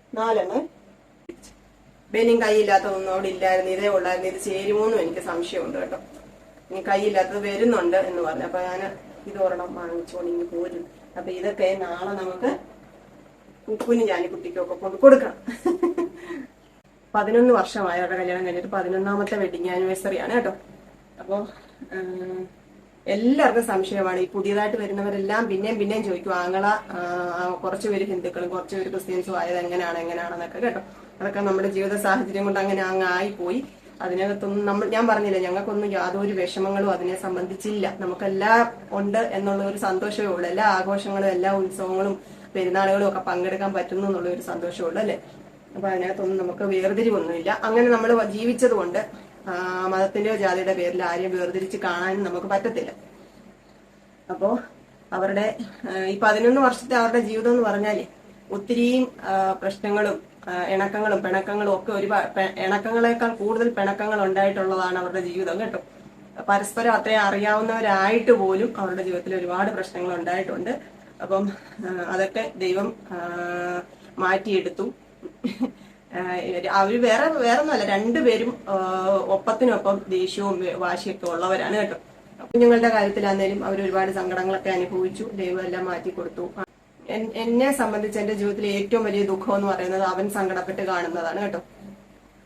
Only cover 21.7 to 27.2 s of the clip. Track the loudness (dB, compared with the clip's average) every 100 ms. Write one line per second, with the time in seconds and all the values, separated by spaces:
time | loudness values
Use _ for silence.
21.7 | -20 -12 -10 -8 -8 -8 -10 -10 -16 -20
22.7 | -20 -20 -12 -4 2 4 6 4 4 0
23.7 | 0 -2 -2 -2 -2 -2 -2 -2 0 0
24.7 | -2 -4 -4 -2 -2 -2 0 0 -2 -2
25.7 | -2 -2 -2 -2 -4 -2 -2 -2 0 2
26.7 | 0 -4 -8 -4 -4